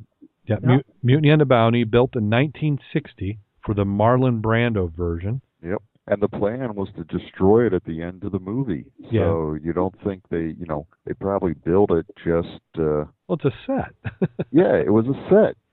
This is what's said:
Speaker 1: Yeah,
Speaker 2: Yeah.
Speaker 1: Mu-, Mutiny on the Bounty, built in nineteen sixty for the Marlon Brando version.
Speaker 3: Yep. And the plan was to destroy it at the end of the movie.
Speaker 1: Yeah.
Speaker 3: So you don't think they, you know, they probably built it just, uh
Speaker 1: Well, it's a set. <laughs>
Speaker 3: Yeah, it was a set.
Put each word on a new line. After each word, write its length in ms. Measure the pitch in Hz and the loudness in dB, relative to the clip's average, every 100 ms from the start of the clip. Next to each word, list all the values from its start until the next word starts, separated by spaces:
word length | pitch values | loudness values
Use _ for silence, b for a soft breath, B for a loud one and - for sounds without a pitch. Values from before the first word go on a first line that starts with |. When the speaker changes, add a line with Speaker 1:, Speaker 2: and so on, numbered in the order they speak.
| - _ - _ - | -20 _ -20 _ -6
Speaker 1:
Yeah, 80 | 104 | -2
Speaker 2:
Yeah. 60 | 120 131 | 2 2
Speaker 1:
Mu-, 60 | - _ | 2 _
Mutiny 280 | 120 143 147 | 2 4 4
on 80 | 156 | 4
the 60 | 139 | 4
Bounty, 380 | 123 117 120 | 4 4 2
built 320 | 113 120 127 127 | 2 2 2 0
in 140 | 104 | 0
nineteen 500 | 113 147 - 151 143 - | 0 0 -2 -4 -4 -4
sixty 460 | 160 - - 95 107 _ _ - | -8 -8 -10 -10 -10 _ _ -4
for 80 | 101 | -2
the 80 | |
Marlon 580 | 98 101 110 127 131 117 | 0 2 4 4 2 0
Brando 540 | 110 113 120 107 90 80 | 0 0 0 0 -4 -4
version. 460 | 87 85 95 131 _ _ | -4 -4 -4 -8 _ _
Speaker 3:
Yep. 180 | 85 98 _ _ - | -8 -8 _ _ -4
And 140 | 101 | -2
the 60 | 101 | -2
plan 460 | - 101 123 127 101 | -2 -4 -4 -8 -6
was 120 | 95 - | -8 -10
to 60 | 82 | -8
destroy 600 | 90 - - 95 113 117 | -8 -8 0 4 6 4
it 80 | |
at 100 | 90 - | 0 -4
the 180 | 80 | -10
end 200 | 85 92 | -10 -10
of 80 | 98 | -8
the 60 | 92 | -8
movie. 480 | 92 117 135 73 - _ - | -6 -6 -4 -6 -10 _ -4
Speaker 1:
Yeah. 100 | 113 | -2
Speaker 3:
So 360 | 85 82 78 76 | 0 0 -2 -6
you 140 | 80 | -6
don't 220 | 82 92 - | -4 -4 -4
think 180 | 104 95 - | -8 -8 -8
they, 240 | 85 82 78 | -6 -6 -8
you 120 | 85 | -8
know, 180 | 76 76 _ | -8 -8 _
they 100 | - | -12
probably 400 | - 98 98 92 | -6 -2 -2 -2
built 360 | 76 - 92 101 | -4 0 2 4
it 160 | 85 78 - | 2 -2 -8
just, 380 | 87 85 85 - _ - | -2 -2 -2 -10 _ -4
uh 280 | 78 76 76 _ - | -2 -2 -4 _ -8
Speaker 1:
Well, 120 | 262 | -4
it's 20 | 143 | -4
a 60 | - - | -4 -6
set. 640 | 269 - _ - - 185 - | -6 -6 _ -12 -6 -6 -6
<laughs> 140 | - | 0
Speaker 3:
Yeah, 240 | 143 190 90 | 2 4 2
it 180 | 73 | 2
was 120 | 107 117 | 2 2
a 220 | 139 - | -4 2
set. 260 | 196 208 - _ | 4 4 0 _